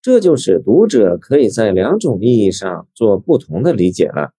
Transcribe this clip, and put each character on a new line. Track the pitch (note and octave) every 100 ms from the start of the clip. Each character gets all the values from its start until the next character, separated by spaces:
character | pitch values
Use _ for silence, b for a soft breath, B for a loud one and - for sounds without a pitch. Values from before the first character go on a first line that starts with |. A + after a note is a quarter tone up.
这 | B3+ B3
就 | F#3 C3+
使 | F#2+ F2+
读 | - C#3 A3
者 | C3 F#2 F2
可 | _ C#3+
以 | A2
在 | A2+ A2
两 | F#2 G#2 G#3
种 | G3 G2+
意 | A2+ A#2+
义 | G2
上 | - F#2+ E2+ -
做 | _ A2+ G2
不 | C3 C#3+
同 | - E2
的 | D#3
理 | B2 F2+
解 | F2+ E2
了。 | D2 D2